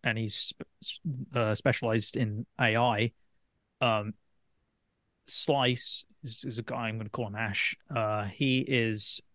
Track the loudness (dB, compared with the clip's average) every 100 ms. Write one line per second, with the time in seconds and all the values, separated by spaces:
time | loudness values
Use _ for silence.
0 | 0 0 -2 -2 -4 -6 -16 _ -10 -6
1 | -6 -6 -4 0 2 2 2 2 2 2
2 | 0 0 -2 -2 -8 0 2 4 2 2
3 | 0 _ _ _ _ _ _ _ 2 2
4 | -2 -10 _ _ _ _ _ _ _ _
5 | _ _ -4 -2 2 4 2 2 -4 -6
6 | -8 _ -12 -8 -8 -8 -6 -4 -4 -4
7 | -6 -6 -4 -2 -2 0 -2 -4 _ -2
8 | 0 0 -2 0 2 2 2 2 2 2
9 | 2 0 _